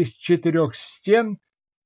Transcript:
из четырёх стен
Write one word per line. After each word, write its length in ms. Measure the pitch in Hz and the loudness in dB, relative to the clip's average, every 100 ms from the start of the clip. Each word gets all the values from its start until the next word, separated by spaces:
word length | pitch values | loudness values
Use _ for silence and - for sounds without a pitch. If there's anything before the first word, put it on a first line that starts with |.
из 80 | 143 | 2
четырёх 640 | - - 170 170 165 143 - | -2 0 0 2 2 0 -2
стен 640 | - - - 220 220 202 _ _ _ _ | -10 -8 0 2 0 -6 _ _ _ _